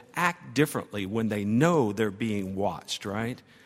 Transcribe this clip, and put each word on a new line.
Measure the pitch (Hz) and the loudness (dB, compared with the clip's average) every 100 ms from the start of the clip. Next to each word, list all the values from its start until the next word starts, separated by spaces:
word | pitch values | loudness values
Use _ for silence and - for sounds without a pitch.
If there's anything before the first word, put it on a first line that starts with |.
| - | -10
act | - 175 175 135 | -2 0 -2 -2
differently | 120 151 117 - 104 | 2 2 0 -6 -6
when | 95 110 110 | -4 -2 0
they | 104 | 0
know | 101 113 165 165 110 | 0 4 6 4 2
they're | 101 110 | 2 -2
being | 98 113 104 95 95 | -2 -2 -2 -4 -2
watched, | 98 82 - - | -2 -4 -8 -8
right? | 104 101 113 127 - - | -6 -4 -4 -8 -14 -20